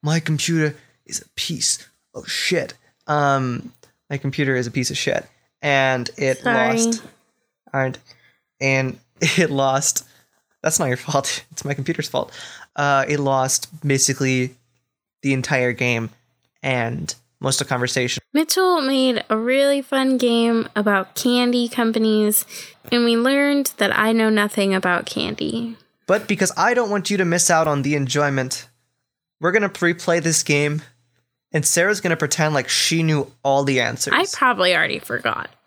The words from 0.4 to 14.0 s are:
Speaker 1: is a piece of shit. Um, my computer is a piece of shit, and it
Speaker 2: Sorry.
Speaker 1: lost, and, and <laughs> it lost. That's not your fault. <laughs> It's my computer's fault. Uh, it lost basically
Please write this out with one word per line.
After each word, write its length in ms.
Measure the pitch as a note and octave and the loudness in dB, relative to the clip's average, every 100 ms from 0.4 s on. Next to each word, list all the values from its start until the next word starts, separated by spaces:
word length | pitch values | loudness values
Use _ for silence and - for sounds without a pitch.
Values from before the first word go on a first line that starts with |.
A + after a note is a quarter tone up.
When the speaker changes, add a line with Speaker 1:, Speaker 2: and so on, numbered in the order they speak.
| - E3 D3+ C#3+ _ _ _ | 0 0 0 -4 _ _ _
Speaker 1:
is 140 | - | -12
a 60 | - | -12
piece 560 | - - E3+ - - - _ _ | -10 -8 -4 -4 -4 -8 _ _
of 160 | B2 - | -16 -8
shit. 440 | - - F3 C3+ - _ _ - | -4 -2 -2 -4 -12 _ _ -4
Um, 640 | D3 C#3+ C3+ B2+ A#2+ - _ _ _ _ | 0 2 2 0 -4 -10 _ _ _ _
my 100 | C#3+ | -6
computer 360 | C#3 C3 C#3 C3 | -4 -2 0 0
is 100 | A#2+ | -2
a 40 | |
piece 200 | B2+ B2 | -2 -4
of 60 | - | -2
shit, 300 | - - - _ _ _ | -2 -2 -4 _ _ _
and 480 | D3 C#3 C3+ C3 A#2+ - | 0 2 2 0 -4 -4
it 220 | C#3 B2+ | -2 0
Speaker 2:
Sorry. 380 | B3+ A#3 A3+ A3+ | 0 0 2 2
Speaker 1:
lost, 260 | A3+ A3+ - _ _ _ _ _ _ | 0 -2 -8 _ _ _ _ _ _
and, 260 | C#3 C3 C3 _ - _ _ _ _ | -2 -2 -4 _ -20 _ _ _ _
and 380 | C3+ C3+ C3 - _ | 0 0 -2 -6 _
<laughs> 120 | _ | _
it 300 | E3 - E3 | -2 2 0
lost. 560 | C#3 C3+ C3+ C#3 - - _ _ _ _ _ | 2 0 0 0 -4 -8 _ _ _ _ _
That's 160 | - D#3 | -2 0
not 80 | D3 | -2
your 100 | B2 | -2
fault. 480 | - C#3+ - - - | -2 -2 -2 -8 -10
<laughs> 60 | |
It's 120 | - | -12
my 100 | C#3+ | -6
computer's 340 | C#3 C3+ D#3+ D3 | -6 -4 -6 -4
fault. 240 | - - - - - - - | -4 -6 -12 -18 -20 -16 -2
Uh, 280 | C#3+ C#3 C#3 | 2 2 2
it 100 | D3 | 0
lost 500 | C#3 C3+ C3 - - D#3 C#3+ | 0 0 0 -2 -4 -8 0
basically 680 | C3+ | 2